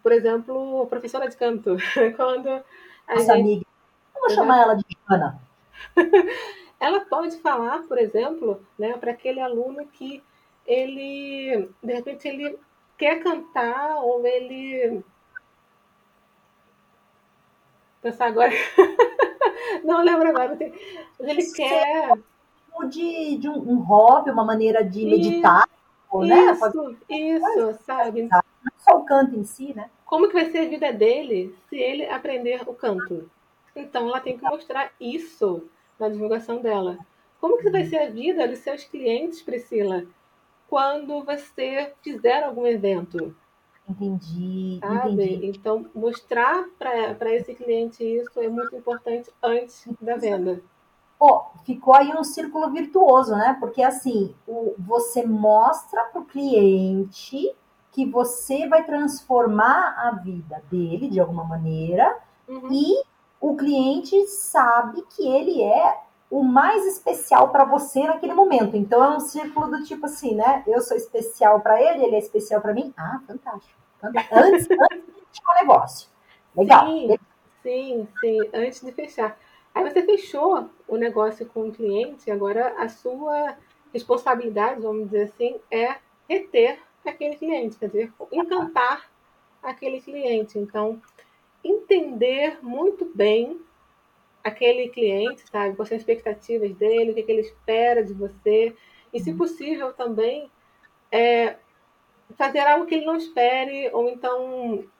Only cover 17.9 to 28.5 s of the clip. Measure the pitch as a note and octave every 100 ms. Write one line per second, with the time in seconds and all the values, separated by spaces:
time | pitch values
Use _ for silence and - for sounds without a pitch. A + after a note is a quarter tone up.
17.9 | _ A#3+ A#3 A#3+ A3+ B3 - - - F#4
18.9 | - A#4+ - B4 - B4 - A#4+ F#4 D#4+
19.9 | E4 F4 E4 D#4+ C4 C4 D4+ D#4 F#4+ G4
20.9 | F4 - _ C4 D4+ E4+ - C4+ D#4+ D4
21.9 | D#4+ C#4 A3 _ _ _ _ _ E4 C4
22.9 | D4 E4+ E4 D4+ C#4 D4 D4+ A#3+ B3 E3+
23.9 | G#3 A#3 C#4+ C#4+ A3+ A3 A3 A3 A3+ G3
24.9 | G3 G#3+ F#3+ E3+ E4+ E4+ F3 - _ _
25.9 | _ _ F#3+ - F4+ F4+ - G#3+ D#4 C#4
26.9 | A#3 - D4+ D#4 E4 F#4+ A4+ A3 G#3+ -
27.9 | C4 A#3 A3+ A#3 F3+ -